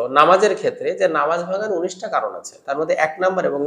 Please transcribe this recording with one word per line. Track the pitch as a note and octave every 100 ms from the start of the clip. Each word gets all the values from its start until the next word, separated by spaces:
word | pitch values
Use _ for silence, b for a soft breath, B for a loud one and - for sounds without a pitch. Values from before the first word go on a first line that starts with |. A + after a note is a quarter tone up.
| A#2+ C3+
নামাজের | D#3+ F#3 G#3 F#3
ক্ষেত্রে | C#3 - C3+ F#3
যে | F#3 D#3
নামাজ | D3 E3+ F3
ভাঙার | F#3+ G#3+ F#3
উনিশটা | F3+ - A3
কারণ | D3+ A2 F2+
আছে, | - - -
তার | C#3
মধ্যে | D#3+ F3+ D3+
এক | -
নাম্বার | F#3 F#3 D3
এবং | C#3+